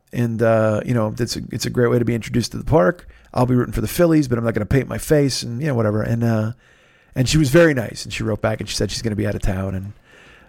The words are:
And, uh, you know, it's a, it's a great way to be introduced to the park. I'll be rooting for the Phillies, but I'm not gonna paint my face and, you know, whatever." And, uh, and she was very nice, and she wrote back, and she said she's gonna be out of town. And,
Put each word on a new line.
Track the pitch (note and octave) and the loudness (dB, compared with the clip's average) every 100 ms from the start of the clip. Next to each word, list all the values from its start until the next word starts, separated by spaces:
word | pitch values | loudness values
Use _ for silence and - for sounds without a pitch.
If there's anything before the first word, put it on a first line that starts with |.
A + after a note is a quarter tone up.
| _ | _
And, | - A#2 A2+ | -4 -2 2
uh, | A2+ A2+ A2 G#2+ | 2 4 2 0
you | - A#2+ | 0 0
know, | G#2+ A2+ | 0 -2
it's | A#2 - | -6 -6
a, | - | -8
it's | - B2 | -8 -4
a | |
great | B2 A#2+ | 0 2
way | B2 | 2
to | A#2 | 0
be | A#2 | -2
introduced | - A#2+ G#2+ | -2 -4 -2
to | A#2 | -6
the | |
park. | A2 D#3 F3 - - - - | 0 2 2 0 -10 -20 -8
I'll | - B2 | -2 2
be | |
rooting | B2 B2 | 2 0
for | A2 | -4
the | G#2+ | -4
Phillies, | - E3+ D#3 C3 | 2 4 4 2
but | A#2 | 0
I'm | |
not | A#2 A2 | 0 -2
gonna | G2+ | 0
paint | C#3 - | 0 0
my | A2+ | -6
face | - D3+ C#3+ - | 0 2 2 -2
and, | A#2+ A#2 | -6 -6
you | D#3 | -2
know, | A#2+ | 0
whatever." | A2 G#2+ | 0 0
And, | A#2 A#2 | 0 0
uh, | A#2 A2 A2 - _ _ _ _ _ | 2 0 -2 -6 _ _ _ _ _
and | C#3 B2 | -2 2
she | D#3 | 4
was | C#3 | 4
very | E3 E3 C3 | 6 6 4
nice, | G#2 - - | -4 -10 -10
and | |
she | - | -6
wrote | A2 G#2 | -4 -2
back, | A2 A2 | -2 -4
and | G#2 | -6
she | - | -4
said | G#2+ | -4
she's | - | -2
gonna | A2+ G2+ | -4 -2
be | G#2 | -2
out | F#2+ | -2
of | |
town. | G#2 F#2 F#2+ F#2+ | -2 -2 -4 -6
And, | G2+ - _ - - - | -10 -16 _ -20 -20 -20